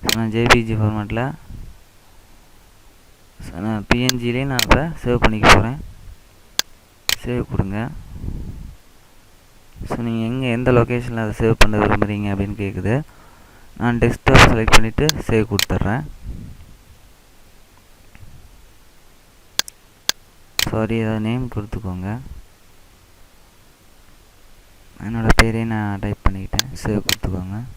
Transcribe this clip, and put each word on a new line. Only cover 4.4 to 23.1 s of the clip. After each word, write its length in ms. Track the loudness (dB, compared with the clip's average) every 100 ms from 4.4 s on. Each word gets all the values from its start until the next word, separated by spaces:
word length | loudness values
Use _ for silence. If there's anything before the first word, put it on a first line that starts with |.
| -2
நான் 140 | -2 2
இப்ப 140 | 2 2 -4
சேவ் 200 | -2 2
பண்ணிக்க 240 | 2 2 6
போறேன். 240 | 6 4 -4 -10 -18 -20 -20 -20 -20 -20 -12 -12 -12 -20 -20 -10 -10
சேவ் 260 | -6 -6 -6
கொடுங்க. 280 | -4 -4 -4 -6 -10 -14 -12 -10 -10 -10 -12 -14 -18 -20 -20 -20 -20 -20 -20 -20 -20 -20 -14 -8
So, 80 | -6 -2
நீங்க 160 | -2 -2
எங்க, 160 | -2 -2 0
எந்த 160 | 4 4
லொகேஷன்ல 460 | 4 0 -4 -4
அதை 100 | -4 0
சேவ் 200 | 0 6
பண்ண 140 | 6 6
விரும்புறீங்க 460 | 2 2 2 0 -2
அப்படின்னு 240 | -2 -2 -4
கேக்குது. 300 | -6 -4 0 0 -2 -16 -20 -20 -20 -20 -20 -4
நான் 200 | -2 2
டெஸ்க்டாப் 420 | 2 2 2 6 6
செலக்ட் 260 | 4 8 8
பண்ணிட்டு 300 | 8 2 0 0 0
சேவ் 220 | 0 2
கொடுத்துட்றேன். 520 | -2 -2 -2 0 -2 -4 -12 -14 -12 -14 -18 -20 -20 -20 -20 -20 -20 -20 -20 -20 -20 -20 -20 _ -20 -20 -20 -20 -20 -20 -20 -20 -20 -20 -20 -20 -20 -20 -20 -20 -16 -16 -16 -20 -20 _ -14 -14 -20 -20 -8 -4
சாரி, 280 | -2 -2 -2
ஏதாவது 220 | -2 -2 -2
நேம் 240 | -4 -6 -8
கொடுத்துக்கோங்க. 520 | -8 -8 -8 -8 -6 -8 -10 -16 -20 -20 -20 -20 -20 -20 -20